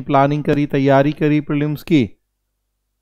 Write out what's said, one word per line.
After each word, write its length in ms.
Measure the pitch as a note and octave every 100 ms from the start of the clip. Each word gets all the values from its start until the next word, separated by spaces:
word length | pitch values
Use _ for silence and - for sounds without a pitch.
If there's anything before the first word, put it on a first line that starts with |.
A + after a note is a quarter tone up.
प्लानिंग 420 | C#3 C#3+ C#3 D3
करी, 220 | D3 C#3+ D3
तैयारी 460 | C#3+ C3+ C3+ C#3+
करी 280 | D3 D3+ D3+
प्रीलिम्स 420 | C#3+ D3 D3 D3
की, 260 | - D#3+ G2+ - _ _ _ _ _ _ _ _